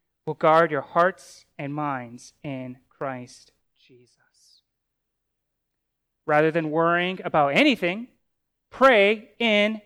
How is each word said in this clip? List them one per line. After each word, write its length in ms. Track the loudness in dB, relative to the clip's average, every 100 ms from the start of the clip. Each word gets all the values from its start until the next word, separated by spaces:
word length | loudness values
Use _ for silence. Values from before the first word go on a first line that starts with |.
| _ _ -12
will 80 | -2
guard 340 | 2 4 4
your 120 | -2
hearts 640 | -4 0 0 -2 -12 -20 _ -14
and 160 | -10
minds 600 | -8 -8 -8 -10 -18 -20 _
in 340 | -14 -12 -12 -16 _
Christ 600 | _ -10 -10 -14 -20 _ _ _ _
Jesus." 460 | _ _ _ _ _ _ _ _ _ _ _ _ _ _ _ _ _ _ _ _ _ _ _ _ 0
Rather 260 | 2 2
than 200 | 0 -2
worrying 480 | 0 0 0 -2 -6
about 320 | -4 0 2 2
anything, 520 | 2 2 -2 -6 -10 _ _ _ _ _ _
pray 580 | 2 4 6 4 0 -8 -4
in 420 | 0 2 0 -4